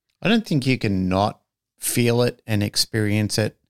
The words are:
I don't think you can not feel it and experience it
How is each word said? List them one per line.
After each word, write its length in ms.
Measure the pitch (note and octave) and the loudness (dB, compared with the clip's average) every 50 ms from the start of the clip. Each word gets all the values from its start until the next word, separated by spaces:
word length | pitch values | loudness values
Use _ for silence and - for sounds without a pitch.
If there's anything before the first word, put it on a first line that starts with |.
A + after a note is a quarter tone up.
| _ _ _ _ | _ _ _ _
I 80 | - - | -2 0
don't 160 | A3+ - G#3 | 0 0 0
think 220 | - E3+ C#3+ B2 | 0 -2 0 2
you 120 | C3 B2+ A2+ | 0 0 0
can 300 | - G#2+ G2 F#2 F#2 F#2 | 0 -2 0 0 0 0
not 320 | F#2 F#2+ G2+ G#2+ - _ _ _ _ _ _ _ _ _ | 2 2 2 0 -2 _ _ _ _ _ _ _ _ _
feel 440 | - - - B2+ A#2+ A#2 A#2 A#2+ B2 | -8 -4 -2 0 2 2 2 2 0
it 200 | A#2+ - _ _ | 0 -2 _ _
and 160 | - A2 G#2 | -4 -2 -2
experience 800 | G#2 G#2 - - - - - A2+ G#2+ G#2 G#2 G#2+ G#2+ G2+ - - | -2 -2 -2 -2 -4 -2 -2 -2 0 0 0 0 0 -2 0 -2
it 180 | G#2+ - - _ _ _ | -2 -2 -4 _ _ _